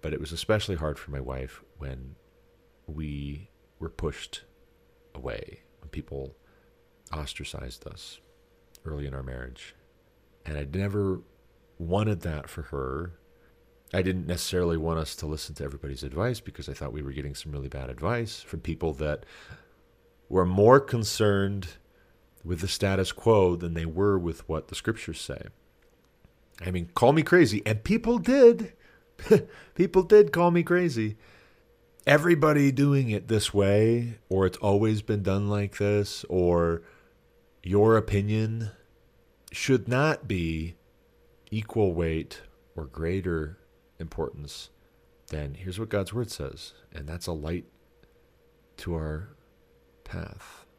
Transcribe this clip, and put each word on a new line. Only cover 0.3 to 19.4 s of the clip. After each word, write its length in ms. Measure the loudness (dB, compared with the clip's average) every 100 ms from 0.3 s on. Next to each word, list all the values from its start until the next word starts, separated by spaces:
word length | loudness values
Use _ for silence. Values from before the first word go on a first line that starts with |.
especially 440 | -10 0 0 0 -4
hard 220 | -4 -6
for 120 | -8
my 100 | -10
wife 420 | -8 -8 -10 -14 -20 -14
when 380 | -12 -12 -14 -20 _ _ _ _ _ _ -16
we 640 | -10 -8 -6 -8 -10 -14 _ _ _
were 100 | -14
pushed 540 | -6 -8 -8 -14 -16 -18 _ _ _ _ _ _
away, 460 | -14 -10 -10 -14 -18 _ _
when 80 | -14
people 480 | -14 -10 -12 -12 -16 _ _ _ _ _ _ -14
ostracized 760 | -12 -10 -12 -12 -12 -14 -16 -18
us 340 | -18 -20 -20 _ _ _ _ _ -18
early 220 | -12 -8 -8
in 80 |
our 80 | -8
marriage. 520 | -10 -10 -12 -16 -20 -20 _ _ _ _ _ _ -10
And 100 | -8
I'd 180 | -6
never 460 | -4 -2 0 0 -2 -8 _ _ _ _ _
wanted 420 | -2 0 2 -2
that 260 | -4 -8 -8
for 140 | -12
her. 560 | -8 -6 -4 -6 -8 -14 _ _ _ _ _ _ _
I 100 | -2
didn't 240 | 0 -2 -2
necessarily 500 | -4 -2 0 0 0
want 220 | -2 -2
us 160 | -4 -8
to 100 | -8
listen 280 | -8 -10 -10
to 80 |
everybody's 400 | -10 -8 -10 -10
advice 360 | -8 -4 -2 -4
because 280 | -10 -14 -12
I 60 |
thought 180 | -10 -8
we 100 | -8
were 100 | -8
getting 220 | -8 -8
some 180 | -10 -10
really 160 | -10 -8
bad 220 | -10 -10
advice 500 | -6 -4 -4 -6 -10
from 200 | -12 -12
people 320 | -8 -4 -4
that 300 | -2 -4 -4 -8 -20